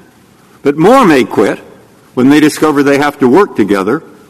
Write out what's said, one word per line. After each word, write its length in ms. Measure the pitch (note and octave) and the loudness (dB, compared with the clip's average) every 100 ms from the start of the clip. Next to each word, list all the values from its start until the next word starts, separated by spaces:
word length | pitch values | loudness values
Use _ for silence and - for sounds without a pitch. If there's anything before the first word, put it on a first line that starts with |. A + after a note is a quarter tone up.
| _ _ _ _ _ _ | _ _ _ _ _ _
But 120 | C#3 D3 | -4 0
more 300 | F3 C4+ A3+ | 2 4 2
may 180 | C#3+ | 2
quit 360 | G#2+ - G#2+ - - - _ _ _ | 0 -2 -2 -4 -14 -20 _ _ _
when 160 | - B2+ | -2 0
they 100 | D3+ | 2
discover 420 | D3 - D#3 C#3+ | 0 0 -2 0
they 160 | C#3 C#3 | 0 0
have 220 | D3 - | -2 -2
to 80 | C3 | 0
work 280 | D3+ G3+ - | 2 0 -2
together 460 | G2 G2 F#2+ D3+ - - _ | -2 -2 -4 -6 -8 -20 _